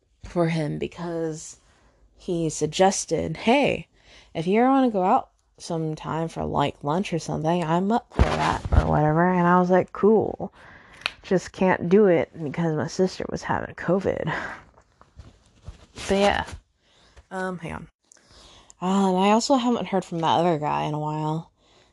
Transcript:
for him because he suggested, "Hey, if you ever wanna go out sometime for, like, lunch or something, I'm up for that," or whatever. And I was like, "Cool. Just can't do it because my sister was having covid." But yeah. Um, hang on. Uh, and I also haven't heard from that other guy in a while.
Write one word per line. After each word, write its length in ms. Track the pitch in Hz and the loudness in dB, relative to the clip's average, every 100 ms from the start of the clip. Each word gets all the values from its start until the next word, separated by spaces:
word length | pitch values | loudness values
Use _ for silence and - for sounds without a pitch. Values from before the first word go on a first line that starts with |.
| _ _ | _ _
for 240 | - 180 165 | -6 -2 0
him 300 | 165 147 156 | 0 -4 -4
because 840 | 147 - 170 165 165 156 - - _ _ _ _ _ _ | -8 -8 -8 -4 -6 -6 -14 -20 _ _ _ _ _ _
he 320 | - 170 160 | -6 -2 -2
suggested, 840 | - 156 160 190 - - 160 165 160 | -2 -4 2 2 2 -2 -4 -4 -2
"Hey, 520 | - 277 247 113 - _ _ - _ | 2 4 2 -2 -8 _ _ -20 _
if 120 | 170 165 | -6 0
you 140 | 214 | 2
ever 100 | 254 | 4
wanna 200 | 269 262 | 4 2
go 120 | 208 | 2
out 260 | 185 254 - _ _ _ | 2 2 -2 _ _ _
sometime 680 | - 165 156 156 151 156 165 | -8 -4 -4 -6 -6 -4 -4
for, 160 | - | -6
like, 380 | 156 151 143 - | -4 -2 -2 -4
lunch 300 | 147 165 202 | -4 -2 -2
or 60 | 165 | -6
something, 440 | - 151 156 175 | -4 -4 -2 0
I'm 280 | 160 170 196 | 0 0 0
up 200 | 233 - | -2 -2
for 80 | - | -2
that," 400 | 151 156 156 - - | 0 0 0 -2 2
or 140 | - 160 | 2 4
whatever. 460 | 156 151 156 180 | 4 4 4 2
And 140 | 180 175 | 4 4
I 140 | 180 | 4
was 100 | 180 | 4
like, 220 | 185 - | 2 2
"Cool. 600 | - 202 220 - - 185 - - - - - - - | 2 4 4 2 -4 -10 -12 -20 -20 -20 -14 -12 -12
Just 300 | - 180 - | -4 -2 -2
can't 360 | - 185 - 170 | -2 0 0 4
do 160 | 196 202 | 4 6
it 240 | 165 - 170 | 4 0 -6
because 340 | 151 156 170 151 | -8 -4 -2 -2
my 100 | 143 | -4
sister 380 | - 185 - - | -2 -2 -2 -8
was 120 | - | -8
having 320 | - 98 - | -4 -4 -6
covid." 580 | - - 190 185 - 160 - - - - _ _ _ _ - - _ _ _ - - - - - | -6 -2 0 0 -4 -4 -6 -8 -14 -20 _ _ _ _ -20 -20 _ _ _ -20 -20 -20 -10 -2
But 80 | 294 | 2
yeah. 280 | 302 - - - _ _ _ _ _ - _ | 2 2 -4 -12 _ _ _ _ _ -20 _
Um, 280 | 190 185 180 | -8 -8 -8
hang 140 | 165 | -10
on. 160 | 156 165 _ _ _ _ - - - _ _ | -12 -14 _ _ _ _ -20 -20 -20 _ _
Uh, 260 | 180 196 196 | -2 2 2
and 100 | 185 | 2
I 120 | 202 | 4
also 240 | 220 - 269 | 2 2 2
haven't 320 | 240 233 185 | 2 -2 -2
heard 160 | 190 | -4
from 160 | - 165 | -2 -2
that 180 | 160 120 | 2 2
other 200 | 175 151 | 2 0
guy 260 | 147 147 | -2 -2
in 100 | 151 | -2
a 40 | 151 | -4
while. 520 | 151 156 151 160 - _ _ _ _ | -4 -4 -4 -4 -8 _ _ _ _